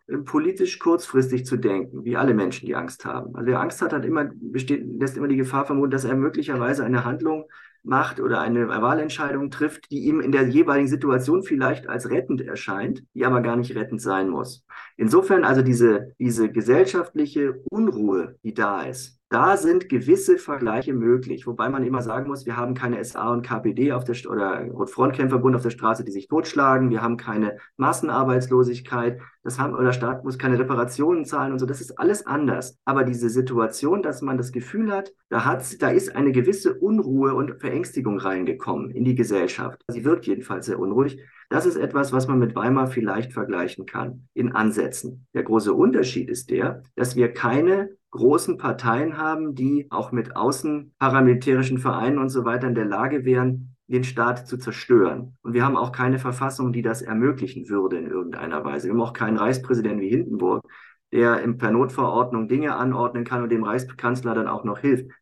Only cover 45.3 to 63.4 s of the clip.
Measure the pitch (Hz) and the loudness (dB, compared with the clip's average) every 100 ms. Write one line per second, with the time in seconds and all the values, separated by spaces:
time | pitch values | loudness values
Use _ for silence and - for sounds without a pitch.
45.3 | - - 110 101 - 214 226 - 87 - | -6 0 2 2 4 4 4 0 -2 -6
46.3 | - - - 127 - - - 127 127 120 | -6 -4 -2 -2 -6 -10 -4 -2 2 0
47.3 | - 123 135 170 196 202 - _ 113 123 | 2 0 4 4 2 0 -8 _ 2 4
48.3 | 165 - - 127 - 117 120 160 156 156 | 4 0 -2 -2 -2 0 0 -2 -2 -4
49.3 | 160 151 131 135 143 143 - 110 120 110 | -4 -4 -2 0 0 -2 -6 -4 -4 -4
50.3 | - 113 - 151 147 147 - 131 131 127 | 0 0 0 -2 -4 -6 -2 2 6 6
51.3 | 123 139 131 131 127 127 90 123 143 131 | 6 4 2 2 0 -2 0 0 0 0
52.3 | 131 113 123 131 113 104 101 135 147 127 | -2 -2 -2 0 -2 -2 -2 -2 0 2
53.3 | 127 127 127 - - - 127 127 123 120 | 2 2 -2 -8 -16 -4 -2 -2 0 0
54.3 | 123 - 127 110 - - 117 87 69 - | 0 -6 -8 -8 -6 4 6 6 0 -10
55.3 | - 117 120 135 127 127 127 127 131 131 | -14 -4 0 2 0 -2 -2 0 0 -2
56.3 | 127 135 131 127 117 113 113 - 110 135 | -4 -4 -2 -2 0 -2 -2 -4 0 2
57.3 | 135 90 90 101 101 92 87 80 92 85 | 0 -6 -8 -4 -2 0 -2 -4 -6 -6
58.3 | - 80 76 71 73 92 117 117 - 110 | -8 -6 -6 -6 -6 -2 0 -2 -2 -2
59.3 | 107 107 127 131 120 107 101 98 139 - | 0 0 0 0 0 0 -2 0 0 0
60.3 | 95 92 95 - - - _ - 117 120 | -2 0 0 -4 -20 -20 _ -2 2 4
61.3 | 113 117 123 110 113 131 139 98 113 120 | 4 0 0 2 2 2 0 0 0 0
62.3 | 113 110 135 151 - 127 127 120 120 120 | -2 0 0 0 -2 -2 0 -2 -2 -4
63.3 | 123 | -4